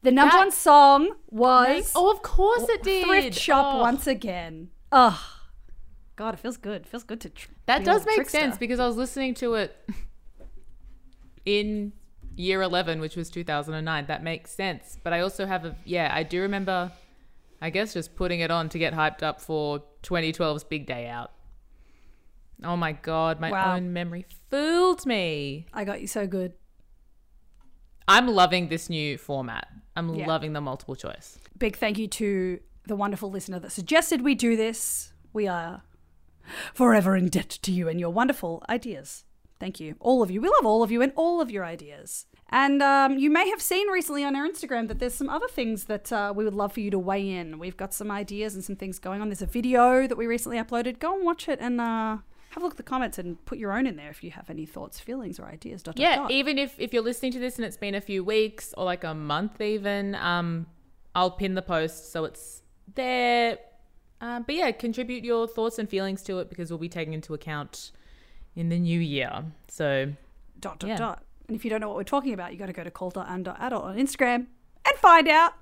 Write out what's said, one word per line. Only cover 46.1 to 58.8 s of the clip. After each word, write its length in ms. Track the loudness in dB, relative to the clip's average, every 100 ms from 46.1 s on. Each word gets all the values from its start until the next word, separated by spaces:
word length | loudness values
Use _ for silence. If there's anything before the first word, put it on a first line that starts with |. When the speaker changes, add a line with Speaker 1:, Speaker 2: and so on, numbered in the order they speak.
Speaker 1:
uh, 180 | -4 -2 -2
we 100 | -2
would 80 |
love 200 | -2 -4
for 60 | -4
you 120 | -2
to 80 | -2
weigh 300 | 0 -2 -2
in. 300 | -4 -8 -10
We've 160 | -12 -10
got 180 | -10
some 160 | -8 -6
ideas 460 | -8 -8 -6 -8 -8
and 80 |
some 120 | -10 -10
things 240 | -10 -10
going 220 | -8 -6
on. 80 | -6
There's 120 | -6
a 60 | -6
video 600 | -2 2 6 8 6 2
that 100 | -2
we 100 | -2
recently 300 | -2 -4 -6
uploaded. 420 | -4 -4 -4 -4
Go 160 | -4 0
and 100 | 0
watch 240 | -2 -4
it 100 | -4
and, 220 | -2 -2
uh, 360 | -2 -2 -4 -6 -10 -20 -16
have 120 | -6
a 20 | -6
look 80 |
at 40 | -8
the 60 |
comments 340 | -6 -4 -4 -6
and 240 | -10 -12 -10
put 120 | -8
your 160 | -4
own 120 | -2 -2
in 120 | -4
there 120 | -16
if 140 | -16
you 80 | -18
have 180 | -16 -14
any 160 | -12 -12
thoughts, 340 | -14 -16 -16
feelings, 400 | -12 -10 -10 -12
or 60 | -16
ideas, 380 | -16 -14 -14
dot, 120 | -12 0
dot, 60 |
Speaker 2:
Yeah, 140 | 2 2
Speaker 1:
dot. 160 | 0
Speaker 2:
even 260 | 0 0 -2
if, 220 | -4 -6
if 140 | -4
you're 100 | -2
listening 300 | -2 -4 -6
to 60 | -4
this 180 | -8 -6
and 80 | -8
it's 120 | -8
been 180 | -8 -8
a 60 |
few 220 | -6 -6
weeks 500 | 0 2 0 -2 -16
or, 80 | -6